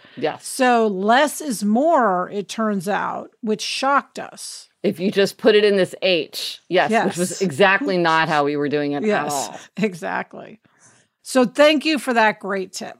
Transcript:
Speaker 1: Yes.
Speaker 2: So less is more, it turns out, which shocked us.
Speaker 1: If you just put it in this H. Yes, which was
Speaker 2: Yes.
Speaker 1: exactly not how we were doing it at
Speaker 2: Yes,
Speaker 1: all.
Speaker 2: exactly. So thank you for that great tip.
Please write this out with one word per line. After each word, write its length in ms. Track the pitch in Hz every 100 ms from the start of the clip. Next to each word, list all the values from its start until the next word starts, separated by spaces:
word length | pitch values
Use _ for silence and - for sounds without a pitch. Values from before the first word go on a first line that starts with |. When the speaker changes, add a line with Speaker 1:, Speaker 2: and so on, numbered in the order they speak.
| - -
Speaker 1:
Yes. 300 | 151 131 -
Speaker 2:
So 400 | - 254 240 220
less 560 | 185 202 240 294 -
is 200 | 302 202
more, 680 | 202 220 311 320 220 180 180
it 160 | 202 185
turns 400 | - 220 202 170
out, 440 | 185 175 - - _
which 180 | 214 214
shocked 580 | - - 262 277 - -
us. 520 | - - - - - _
Speaker 1:
If 160 | 190 185
you 120 | 190
just 260 | 196 196 -
put 180 | 240
it 120 | 208 208
in 100 | 202
this 180 | 180 -
H. 600 | 190 175 - - - - -
Yes, 200 | 175 147 220
which 120 | 190 160
was 120 | 180
Speaker 2:
Yes. 100 | 175
Speaker 1:
exactly 560 | 190 135 190 185 285 185
not 320 | 170 160 160
how 120 | 151
we 140 | 143 147
were 140 | 147
doing 220 | 147 147
it 100 | 143
at 0 |
Speaker 2:
Yes, 280 | 214 202 147
Speaker 1:
all. 260 | 143 113 - - -
Speaker 2:
exactly. 840 | 208 175 190 185 185 - - - _ _ _ _ _ _
So 220 | - 262
thank 400 | 247 - 302 311
you 140 | 311 302
for 160 | 262
that 260 | 233 214 208
great 320 | 196 196 190
tip. 240 | - 208 -